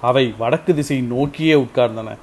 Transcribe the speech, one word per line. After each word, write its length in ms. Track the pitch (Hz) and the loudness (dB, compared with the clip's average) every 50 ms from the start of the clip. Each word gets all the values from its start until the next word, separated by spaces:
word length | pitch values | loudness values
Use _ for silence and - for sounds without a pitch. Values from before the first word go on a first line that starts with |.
அவை 340 | - 123 127 135 135 120 104 107 | 2 2 2 2 2 0 -2 -4
வடக்கு 360 | 113 117 139 170 - - 175 | -2 0 0 0 0 0 0
திசை 260 | 147 147 - 147 131 | 0 0 -2 -2 -2
நோக்கியே 540 | 127 120 120 123 139 143 139 - 156 160 156 | -2 -2 -2 -2 -2 -2 -2 -2 2 4 4
உட்கார்ந்தன. 640 | 147 131 117 - 135 123 117 113 113 110 107 107 - | 4 2 2 0 0 0 0 0 -6 -10 -12 -14 -16